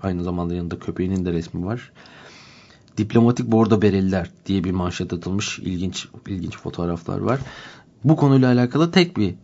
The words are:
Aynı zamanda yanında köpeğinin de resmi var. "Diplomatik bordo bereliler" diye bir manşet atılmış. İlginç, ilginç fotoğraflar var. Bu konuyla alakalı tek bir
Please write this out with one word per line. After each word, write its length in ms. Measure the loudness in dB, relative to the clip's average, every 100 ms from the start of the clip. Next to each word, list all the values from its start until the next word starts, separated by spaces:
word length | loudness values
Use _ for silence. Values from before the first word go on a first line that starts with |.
Aynı 220 | -4 -4
zamanda 300 | -2 -2 -4
yanında 240 | -4 -6 -8
köpeğinin 460 | -6 -4 -2 -2
de 80 | -2
resmi 320 | -2 -4 -6
var. 280 | -6 -8 -10 -20 -20 -20 -20 -20 -20 -20 -20 _ _ -6
"Diplomatik 500 | 0 4 4 2 2
bordo 360 | 4 4 4
bereliler" 480 | 4 2 2 0 -4 -8 -4
diye 180 | -2
bir 60 | 0
manşet 420 | -2 -4 -4 -6
atılmış. 460 | -6 -4 -4 -4 -6
İlginç, 500 | -6 -4 -4 -6 -12 -14 -10
ilginç 300 | -8 -8 -10
fotoğraflar 640 | -10 -4 -4 -4 -6 -4
var. 220 | -2 -2 -6 -16 -20 -20 _ _
Bu 120 | 2 4
konuyla 360 | 6 6 6
alakalı 380 | 4 2 2 2
tek 260 | 4 2 0
bir 180 | -2 -4